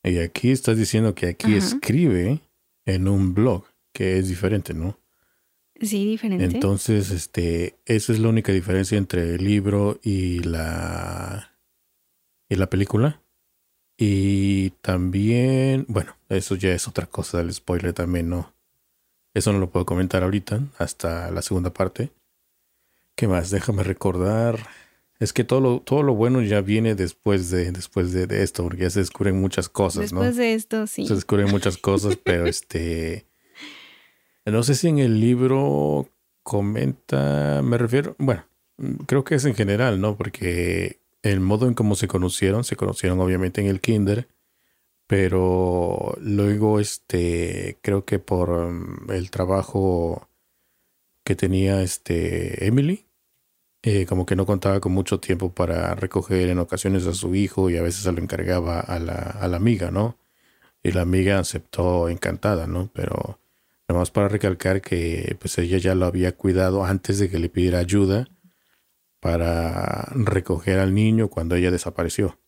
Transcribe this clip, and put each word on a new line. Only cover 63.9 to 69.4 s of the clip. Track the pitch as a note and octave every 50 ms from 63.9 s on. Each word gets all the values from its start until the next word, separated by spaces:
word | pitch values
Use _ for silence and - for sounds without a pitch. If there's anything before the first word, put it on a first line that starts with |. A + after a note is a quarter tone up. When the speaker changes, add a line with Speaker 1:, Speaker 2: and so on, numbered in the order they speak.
| F2 F2 F2+ -
Speaker 1:
para | _ G#2 G2+ G2
recalcar | G#2 G2+ - G2 F#2 - - F#2 F#2+ G2
que, | - - F#2 F2 E2+ E2 E2 E2+ E2+ - - -
pues, | - F2+ - -
ella | F2 E2+ F#2 F#2
ya | E2+ F#2 F#2
lo | F#2 F#2
había | F2 F2 F#2 F#2 F2+ F2
cuidado | _ - G2 F2+ F#2 F#2 F#2 F#2+ G2 F#2+
antes | F#2 G2 F#2+ - - G2 G2
de | G2+ F2+
que | F#2+ E2+
le | E2+ F2
pidiera | - - F2+ F2+ F2 F2+
ayuda | F2 F2 G2 G#2 G2 F#2 G2 A2 B2+ - - _ _ - _ _ _ _ _ _ _ _ _ _ _ _ _ _
para | - E2+ E2+ E2+